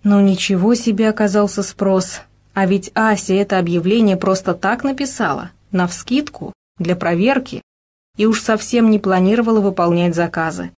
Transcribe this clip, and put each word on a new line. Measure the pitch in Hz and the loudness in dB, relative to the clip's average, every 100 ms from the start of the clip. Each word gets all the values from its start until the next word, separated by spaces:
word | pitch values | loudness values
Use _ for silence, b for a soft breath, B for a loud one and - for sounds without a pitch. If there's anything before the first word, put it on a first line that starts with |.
Ну | 208 202 | 4 4
ничего | 196 185 - 185 202 | 4 2 0 0 2
себе | 240 233 202 220 | 2 0 0 0
оказался | 214 208 208 208 208 | 2 0 2 0 -2
спрос. | 196 - 196 190 185 - - _ _ | -8 -2 0 0 -2 -10 -16 _ _
А | - | -2
ведь | 190 196 190 | 0 0 -2
Ася | - 220 202 - | 0 0 0 0
это | 190 202 190 | 0 0 0
объявление | 170 175 170 226 214 185 | 0 0 2 2 2 2
просто | 190 190 190 | 0 0 -2
так | 170 190 247 | -2 -2 -2
написала, | 269 269 277 - 190 135 180 _ _ | -4 -4 -6 -4 -4 -4 -10 _ _
навскидку, | 190 175 - - 254 294 - - - _ _ | -2 -2 -4 -4 -2 -4 -12 -16 -16 _ _
для | 170 175 | -4 -2
проверки, | 165 175 226 277 262 - _ _ _ _ _ - | 0 2 2 0 -2 -14 _ _ _ _ _ -2
и | |
уж | 214 220 | 0 0
совсем | - 214 - 240 220 | -2 -2 0 2 4
не | 208 | 2
планировала | 190 185 185 226 226 220 | 2 2 4 2 2 2
выполнять | 196 190 175 170 175 | 0 0 0 2 0
заказы. | 165 170 165 160 175 175 | 0 -2 -2 -6 -6 -12